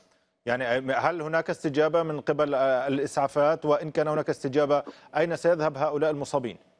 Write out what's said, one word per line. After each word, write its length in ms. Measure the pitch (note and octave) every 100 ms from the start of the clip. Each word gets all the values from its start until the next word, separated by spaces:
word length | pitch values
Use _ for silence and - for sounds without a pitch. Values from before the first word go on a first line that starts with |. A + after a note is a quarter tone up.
| _ _ _ _ A#2+
يعني، 180 | B2 B2 B2 C3+
هل 300 | B2+ C#3 E3+
هناك 280 | D#3 E3 D#3+
استجابة 520 | E3 D#3+ C#3 D#3 E3+
من 180 | D#3+ D3+
قبل، 340 | C#3+ D3 D3
آه، 340 | C3+ C3+ B2+ C#3
الإسعافات؟ 760 | C#3 D3 - C#3 D3 D3 D#3+
وإن 260 | D3+ D3 D#3+
كان 180 | D3+ D3+
هناك 200 | D3+ D3
استجابة، 540 | C#3 C#3 C3+ C#3+ C#3+ - - - D3+
أين 200 | E3+ D#3+
سيذهب 400 | E3+ E3+ D#3 C3+
هؤلاء 340 | D3+ D3 D#3
المصابين؟ 460 | D3 C#3 C#3+ A#2+ E2+ _